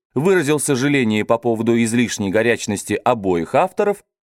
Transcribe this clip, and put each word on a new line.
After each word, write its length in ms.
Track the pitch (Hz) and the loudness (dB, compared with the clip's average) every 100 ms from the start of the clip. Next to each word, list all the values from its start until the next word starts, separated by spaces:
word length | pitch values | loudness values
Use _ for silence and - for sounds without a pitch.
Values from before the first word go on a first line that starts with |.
| _ | _
выразил 460 | - 170 185 139 151 | -2 2 2 2 0
сожаление 640 | - 127 139 143 113 107 | 0 0 0 2 2 0
по 140 | 104 117 | 0 0
поводу 440 | 120 110 117 117 | 0 0 0 2
излишней 480 | 117 120 117 - 98 | 2 0 -2 -2 -2
горячности 720 | 104 113 107 - 101 - 104 | 0 0 0 -2 -6 -4 -2
обоих 500 | 120 123 95 87 80 | 0 0 0 -2 0
авторов 500 | 131 180 - 202 202 _ _ _ | 0 0 -2 -2 -4 _ _ _